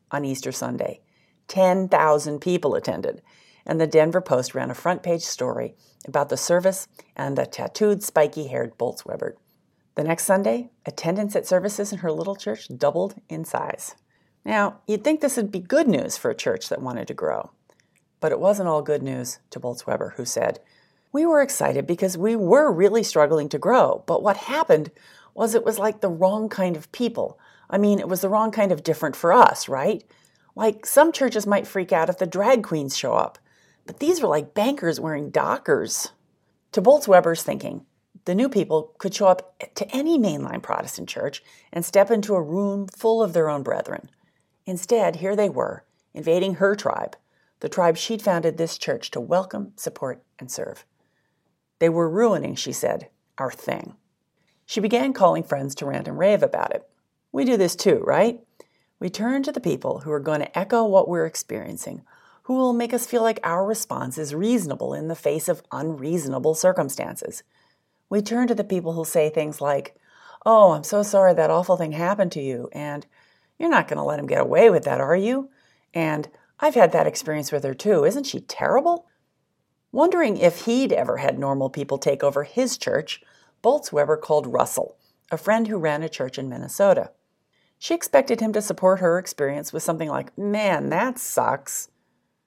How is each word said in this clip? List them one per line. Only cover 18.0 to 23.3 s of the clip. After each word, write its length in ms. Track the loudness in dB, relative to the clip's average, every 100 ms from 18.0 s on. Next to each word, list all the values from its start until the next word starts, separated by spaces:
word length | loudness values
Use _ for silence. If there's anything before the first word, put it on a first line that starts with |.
| _ -4
But 140 | -2
it 80 | 2
wasn't 280 | 2 2 2
all 140 | 0
good 220 | 0 -2
news 340 | -2 -6 -8 -12 -16
to 100 | -10
Bolz-Weber, 540 | -10 -8 -4 -4 -4 -8
who 80 |
said, 340 | -6 -2 -2 -4 _ _ _ _ _
"We 120 | 0
were 160 | 2 4
excited 460 | 2 0 -2 -2 -2
because 320 | -2 -2 0
we 160 | -2
were 380 | 0 4 6 6
really 320 | 4 4 4
struggling 440 | 2 4 4